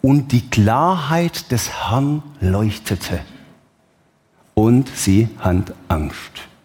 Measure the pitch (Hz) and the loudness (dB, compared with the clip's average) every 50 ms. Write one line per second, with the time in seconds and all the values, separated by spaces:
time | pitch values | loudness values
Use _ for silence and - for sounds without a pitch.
0 | - 135 139 147 135 143 120 123 - - - 110 104 107 113 135 156 175 185 175 | 4 4 4 4 2 2 0 0 0 0 2 2 4 4 4 2 2 0 0 -2
1 | 147 135 160 170 170 170 - - - - 127 113 - - - - - - 110 131 | -2 -2 -2 0 0 -2 -4 -8 -6 -4 -4 -4 -4 -6 -8 -8 -4 -2 0 0
2 | 139 143 151 151 147 - - - 92 90 92 101 110 107 101 - - - 101 85 | 0 0 -2 -4 -6 -12 -10 -4 -2 0 0 2 0 -2 -2 -6 -6 -6 -6 -6
3 | - - 92 80 - - - - - - - _ _ _ _ _ _ _ _ _ | -4 -6 -8 -8 -8 -12 -20 -20 -20 -20 -20 _ _ _ _ _ _ _ _ _
4 | _ _ _ _ _ _ _ _ _ _ _ 107 107 113 120 127 135 - - - | _ _ _ _ _ _ _ _ _ _ _ 2 2 4 4 2 2 -2 -6 -4
5 | - 98 95 101 117 110 - - - 92 90 92 - - - - - - 85 78 | 0 2 4 4 2 2 -2 -4 -2 0 0 0 -2 -4 -10 -18 0 0 0 0
6 | 76 71 - - - - _ - - - _ _ | 2 -4 -8 -12 -16 -18 _ -20 -20 -20 _ _